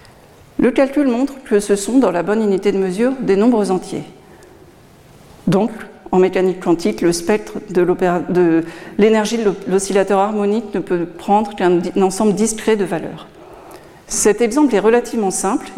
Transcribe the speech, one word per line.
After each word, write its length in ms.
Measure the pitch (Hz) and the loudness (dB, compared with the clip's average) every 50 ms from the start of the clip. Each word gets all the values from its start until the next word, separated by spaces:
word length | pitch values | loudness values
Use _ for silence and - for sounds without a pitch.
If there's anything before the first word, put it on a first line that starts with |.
| - - - - - - - - - - - - | -20 -20 -20 -20 -20 -20 -20 -20 -20 -10 -4 0
Le 120 | - 240 | 0 0
calcul 360 | 247 - 269 254 269 294 294 | 2 2 0 2 2 0 0
montre 280 | 262 233 233 269 277 - - - | 0 0 0 -2 -4 -4 -8 -6
que 160 | - 220 208 | -2 0 0
ce 160 | 208 - 202 | 0 0 -2
sont, 220 | 202 202 - 226 269 | -2 0 0 2 2
dans 120 | 247 190 | 4 2
la 120 | 170 175 165 | 2 0 -2
bonne 200 | 175 208 226 220 | -2 0 0 0
unité 300 | 208 196 175 - 208 196 | 0 0 0 0 0 0
de 60 | 196 | 0
mesure, 340 | 190 185 180 196 233 254 269 269 | 0 -2 -2 0 -2 -2 -2 -2
des 160 | 226 175 196 | 0 0 2
nombres 340 | 190 208 247 240 220 202 185 | 2 4 4 2 2 2 0
entiers. 340 | 185 175 - - - - 151 - - - - - - - - - - - - - - - - - - - - - - - - - - - - | -2 -2 -4 -6 -10 -10 -10 -12 -16 -20 -20 -20 -20 -20 -20 -20 -20 -20 -20 -20 -20 -20 -20 -20 -20 -20 -20 -20 -20 -20 -20 -20 -20 -10 -4
Donc, 240 | - 170 190 214 240 - - - - - - - - | 0 0 0 0 -2 -4 -8 -16 -18 -20 -20 -10 -2
en 80 | - 185 | 2 2
mécanique 420 | 185 190 190 190 185 190 175 180 | 2 2 2 0 0 0 -2 -2
quantique, 400 | - 185 165 165 - 165 - - | -2 -2 0 0 0 -2 -2 0
le 120 | - 170 170 | 0 0 0
spectre 420 | - - - 208 214 208 - - - - - | 0 0 -2 -2 -2 -2 -6 -12 -12 -10 -4
de 100 | 180 180 | 0 0
l'opéra-, 400 | 180 170 180 175 196 180 175 180 - - | 2 2 2 0 0 0 0 0 -2 -2
de 360 | 147 170 180 170 165 165 160 - - - - - - - | 2 2 4 4 4 2 0 -2 -8 -16 -18 -8 -2 2
l'énergie 400 | 202 220 220 220 214 202 233 226 | 4 4 4 4 2 0 -2 0
de 60 | 226 | 0
l'o-, 120 | 202 175 - - | 0 -2 -2 -4
l'oscillateur 520 | - 180 196 190 - 190 202 190 196 208 190 | -2 -2 0 0 0 2 2 2 2 2 2
harmonique 560 | 196 208 220 208 202 202 208 226 233 208 - | 2 2 0 0 0 0 0 -2 -2 -4 -6
ne 60 | 196 | -6
peut 260 | 160 - 185 175 170 | -4 -2 -2 -2 -4
prendre 480 | 170 - - - - 202 208 220 214 - | -4 -8 -8 -2 0 2 2 2 0 -4
qu'un 160 | - 196 175 | -2 0 2
di-, 200 | 180 170 180 190 - | 2 2 0 0 0
un 60 | 202 190 | 0 0
ensemble 320 | 190 185 - 220 214 196 | 0 0 0 0 0 2
discret 420 | 175 214 220 - - - - 220 | 2 0 -2 -2 -4 -2 0 0
de 80 | 208 196 | 0 0
valeurs. 440 | 165 190 156 - - - 160 - - - - - - - - - - - - - - - - - - | -2 -4 -6 -6 -8 -12 -14 -16 -20 -20 -20 -20 -20 -20 -20 -20 -20 -20 -20 -20 -20 -20 -20 -14 -10
Cet 340 | - - - 214 202 208 240 | -4 0 2 2 2 2 2
exemple 320 | 226 220 294 302 269 233 | 0 2 2 2 4 2
est 60 | 190 | 2
relativement 500 | 190 220 226 240 240 - - 233 208 190 | 2 4 4 2 2 0 -2 -2 -2 -2
simple, 400 | 175 - - 190 220 - - - - | -2 -2 -2 -2 -2 -4 -4 -8 -8